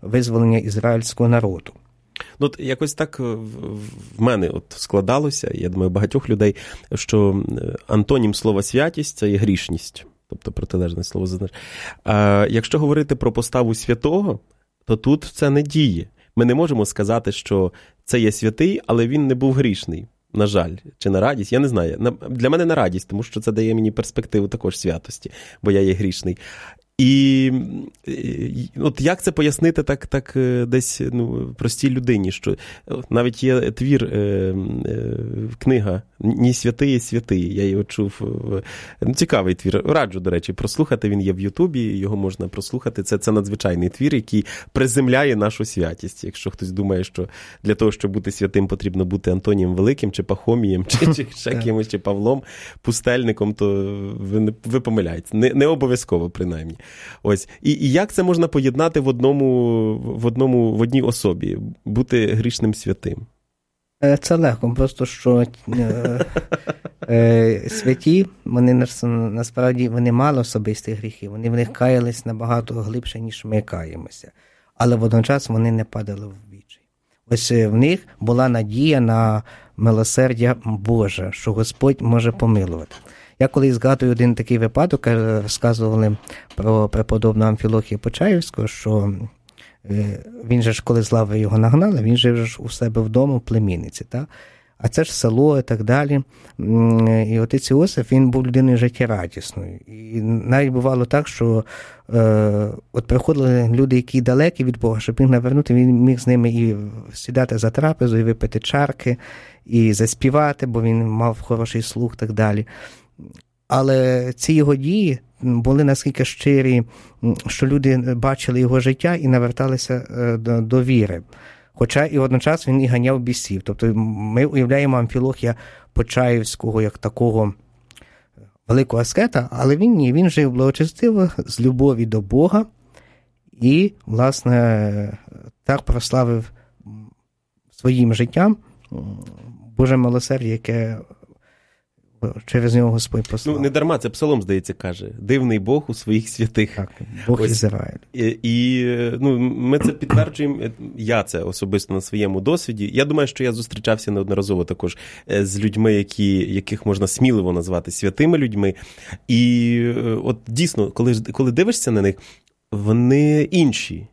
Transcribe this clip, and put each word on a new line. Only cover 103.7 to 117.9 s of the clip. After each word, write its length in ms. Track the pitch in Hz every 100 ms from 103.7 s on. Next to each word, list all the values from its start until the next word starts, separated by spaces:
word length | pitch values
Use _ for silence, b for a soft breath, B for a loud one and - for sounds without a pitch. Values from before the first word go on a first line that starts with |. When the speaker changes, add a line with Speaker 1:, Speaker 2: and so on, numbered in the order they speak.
Speaker 1:
люди, 240 | 120 135 127
які 240 | 123 131
далекі 440 | 123 127 160 -
від 140 | 127 117
Бога, 220 | 117 110
щоб 200 | - 113
їх 100 | 135
навернути, 440 | 123 123 139 147
він 180 | 123 127 123
міг 160 | 127 123
з 60 | 127
ними 240 | 123 117
і 260 | 117 117 101 104 110 -
сідати 440 | 113 - 123 127 113
за 120 | 110
трапезу, 460 | 113 156 156 123 113
і 40 |
випити 380 | 113 113 117 -
чарки, 560 | - 143 143 - - 120 B B B B _
і 260 | 117 113
заспівати, 720 | 101 113 - 135 143 151 143 131
бо 160 | 117
він 240 | 113 113 113
мав 340 | 110 117 113
хороший 420 | - 117 113 113
слух 300 | 113 - 120
і 40 | -
так 140 | 110
далі. 340 | 107 110 104 113 B B B B _ - - _ _ _
Але 640 | 127 135 131 127 127 127
ці 200 | 123 -
його 240 | 156 147 139
дії 420 | 135 202 190 127 _ _
були 420 | 127 120 117 139
наскільки 400 | 147 139 - 135
щирі, 580 | 131 - - 139 131 123 117 B B B
м, 120 | 117 - -
що 200 | - 135
люди 300 | 143 139